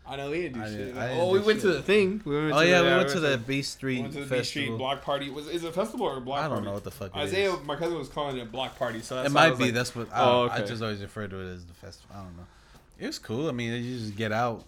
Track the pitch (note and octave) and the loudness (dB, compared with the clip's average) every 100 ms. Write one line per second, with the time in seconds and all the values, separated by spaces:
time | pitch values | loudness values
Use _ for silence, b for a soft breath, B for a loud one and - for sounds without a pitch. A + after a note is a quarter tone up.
0 | - C#3 C#3+ D#3 E3+ B2 A2 G#2+ G2+ B2 | -12 -8 -6 -4 -4 -6 -8 -6 -8 -6
1 | A#2+ D3+ F3+ F#3+ G#3 G#3+ G3 D3 B2+ G#3 | -4 0 4 4 4 4 4 2 4 4
2 | F#3+ G#3+ D3+ D3 D#3 D3 E3+ F3+ E3+ C3+ | 4 0 -2 0 4 6 8 8 6 6
3 | C#3 F3 D3+ C3 A2+ C#3 C3+ - C3 B2+ | 4 2 2 2 0 -2 -2 -4 -2 -2
4 | A#2 C#3+ C#3 B2+ A#2 D3 C3+ A2+ C3 C#3 | -4 -8 -2 0 0 -2 -2 -2 -2 -2
5 | - C#3+ C#3 C#3 D3+ E3+ E3 E3+ A3 B3 | -2 -2 -4 -8 -6 -4 -2 -2 -2 0
6 | F3+ C3+ B2 C#3 D3+ A2+ G2+ G2+ G2 - | -2 -2 -4 -2 0 -2 -2 -6 -8 -10
7 | F#2+ D3+ D3 F#3 G3 F3+ C#3+ D3 E3 E3+ | -8 -4 -2 2 2 0 -4 -4 -2 -2
8 | C3 D#3 C#3+ C3 A2+ B2 B2+ - B2 A2+ | -6 -6 -4 -4 -6 -6 -6 -4 -4 -4
9 | A2 B2+ C#3 D3 D#3+ C3 B2+ A#2 B2 A#2+ | -6 -4 2 6 6 6 2 2 -2 -6
10 | A2+ A#2+ B2 B2 B2 A#2 G2+ A2+ A2 G2+ | -4 4 6 6 4 0 -4 -4 -4 -4
11 | G2+ - G2+ F#2+ F#2 F2+ F2 E2+ F#2+ - | -8 -8 -8 -8 -10 -10 -14 -18 -20 -20
12 | - G2+ F#2 F2 F#2 b b b b - | -20 -18 -16 -16 -20 b b b b -12
13 | A3 - - A2+ D#3+ B2 A#2 A#2+ A#2+ B2+ | -10 -10 -6 -4 -2 -2 -4 -4 -4 -6
14 | A2 G2+ A2 G#2+ A#2+ G#2+ | -8 -4 -2 0 0 -2